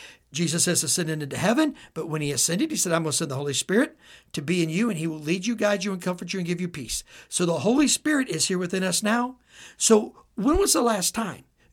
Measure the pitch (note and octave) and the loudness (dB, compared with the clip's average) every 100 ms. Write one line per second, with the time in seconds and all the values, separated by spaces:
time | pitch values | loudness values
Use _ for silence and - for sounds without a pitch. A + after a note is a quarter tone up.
0 | - - _ C#3+ E3 E3 F3 E3 D3+ - | -20 -20 _ -4 -2 0 0 0 0 -2
1 | D#3+ D#3 C#3+ A#2+ F#3+ A#3+ D#4 - - - | -2 -4 -6 -2 0 2 2 -2 -12 -10
2 | D#3 D#3 C#3+ C3+ - F3+ D#4+ D#4 F3+ E3 | -6 -2 -2 0 0 0 -2 -2 0 0
3 | D#3 - D3 C3 C#3+ B2+ - G3+ D#4 - | 0 -2 -2 -4 -4 -4 2 2 2 -2
4 | - - _ - C#3+ F3+ D#3+ E3 A#3 E3+ | -20 -20 _ -6 -2 0 2 0 0 -2
5 | E3 D#3 D3+ F#3 G3+ A3+ G#3 G#3 G3+ F#3 | -4 -4 -2 -2 -2 0 0 0 -2 -4
6 | F3+ F3+ F3+ F#3+ E3+ F3 F3+ D3+ A2+ - | -4 -6 -6 -6 -4 -4 -4 -6 -8 -8
7 | - - - - F3 D#3+ F#3+ C4 C#4 - | -10 -20 -8 -2 0 2 2 4 4 2
8 | D4+ D4 C4 D#3+ - F3+ F3 F#3 F#3 F3+ | 0 0 0 -2 -2 -2 -2 -2 0 0
9 | G#3 A#3 B3 B3+ _ - - - - A3 | 0 0 -2 -8 _ -20 -16 0 6 6
10 | - - _ - A3 F4+ G4+ D#4+ A#3 G#3 | 4 -10 _ -2 2 4 4 4 2 2
11 | F3 A3+ G#3 A2 - _ _ | -2 -2 -6 -8 -16 _ _